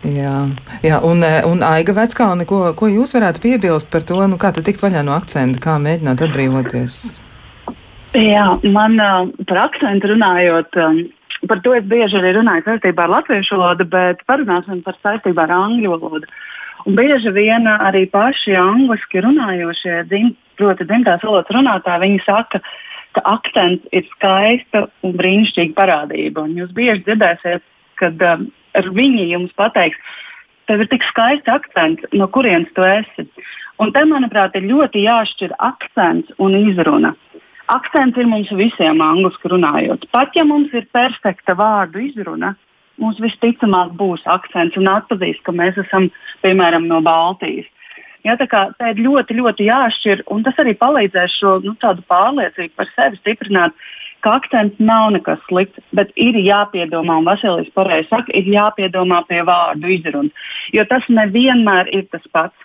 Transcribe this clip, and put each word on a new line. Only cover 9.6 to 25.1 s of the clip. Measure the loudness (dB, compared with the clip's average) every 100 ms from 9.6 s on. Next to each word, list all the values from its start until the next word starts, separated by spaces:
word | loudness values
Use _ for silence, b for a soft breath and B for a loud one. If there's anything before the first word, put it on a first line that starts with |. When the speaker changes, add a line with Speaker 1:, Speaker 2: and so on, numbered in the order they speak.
Speaker 2:
akcentu | 0 -2 -2 0 2
runājot, | 2 2 4 2 2 0 0
ā, | 2 0 -2 _ _ -12 -4
par | 0
to | 2
es | 0
bieži | 2 0 2 0
arī | 2 2
runāju | 2 0 -2
saistībā | -2 -2 0 0
ar | 0
latviešu | 0 -2 0 0
valodu, | 0 0 0
bet | 0 0 -2 -2
parunāsim | -2 0 -2 -4 -10
par | -10 -8
saistībā | -6 -4 -2 0 0
ar | 0
angļu | 0 -2 -2 -4
valodu. | -6 -10 -12 B B B B B
Un | -2 2
bieži | 4 2 0
vien, | 0 2 2 2
ā, | 2
arī | 2 2 2
paši | 2 0 0 0 2
angliski | 2 4 2 0 -4 -2
runājošie, | 2 2 0 -4 -6 -6 -4 -6 -2
dzim-, | 0 0 -2 _ 0
proti | 0 0 0
dzimtās | 0 2 0
valodas | 2 0 2 2
runātāji, | 2 0 -2 0
viņi | 2 0
saka, | 2 0 0 -8 B B B B B
ka | -4 -2
akcents | -2 -2 0 0 0 -2
ir | -4 -4
skaista | -4 0 2 2 0 0 -4 -4 _
un | -6